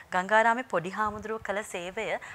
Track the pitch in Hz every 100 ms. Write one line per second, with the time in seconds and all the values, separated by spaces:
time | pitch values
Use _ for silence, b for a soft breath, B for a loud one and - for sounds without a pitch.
0 | B 180 190 214 226 233 254 180 165 196
1 | 214 208 214 220 - 202 220 190 175 190
2 | 190 202 B